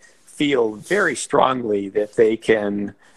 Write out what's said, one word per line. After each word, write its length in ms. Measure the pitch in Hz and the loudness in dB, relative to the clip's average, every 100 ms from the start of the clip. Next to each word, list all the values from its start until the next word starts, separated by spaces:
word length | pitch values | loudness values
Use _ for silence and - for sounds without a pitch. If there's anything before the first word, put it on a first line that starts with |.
| _ _ | _ _
feel 520 | _ - 147 135 113 107 | _ -4 0 2 0 -4
very 400 | - 190 180 123 | -4 0 0 -2
strongly 720 | - - 131 131 117 104 98 | -2 2 2 0 -2 -4 -2
that 260 | 101 104 - | -4 -2 2
they 220 | 110 110 | 2 2
can, 580 | - 110 104 104 101 - _ | 0 0 0 -4 -6 -10 _